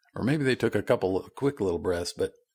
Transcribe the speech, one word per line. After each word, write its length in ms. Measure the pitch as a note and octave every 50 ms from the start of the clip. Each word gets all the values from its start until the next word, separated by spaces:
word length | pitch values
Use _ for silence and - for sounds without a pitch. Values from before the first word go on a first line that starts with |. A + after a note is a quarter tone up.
| _ _ -
Or 80 | - -
maybe 200 | A#2+ D3+ D#3+ C#3
they 120 | C3 B2
took 200 | - A2+ A2 -
a 80 | G#2 G2
couple 340 | - B2 - G2+ F#2 F#2+ F2+
of 180 | - - -
quick 240 | - C3+ C#3 C#3+ -
little 200 | G#2 F#2 F2 E2
breaths, 340 | D2+ F2+ F2 E2+ F2 - -
but 200 | - F#2+ - - _ _ _